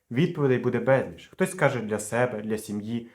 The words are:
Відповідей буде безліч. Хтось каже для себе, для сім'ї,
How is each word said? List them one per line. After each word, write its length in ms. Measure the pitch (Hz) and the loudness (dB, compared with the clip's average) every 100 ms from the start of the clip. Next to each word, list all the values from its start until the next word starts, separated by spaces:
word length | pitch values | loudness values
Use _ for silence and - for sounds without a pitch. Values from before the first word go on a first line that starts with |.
| - | -4
Відповідей 460 | 120 170 165 139 123 | 0 0 2 2 2
буде 220 | 120 123 | 2 0
безліч. 480 | 117 135 - - - | 4 2 2 -10 -10
Хтось 260 | - 185 | -4 -4
каже 260 | - 143 123 | 2 2 2
для 200 | 107 104 | -2 -4
себе, 420 | - 117 123 107 | -2 0 0 -2
для 160 | 107 110 | -4 -4
сім'ї, 500 | 107 104 104 117 117 | -4 -8 -6 -6 -8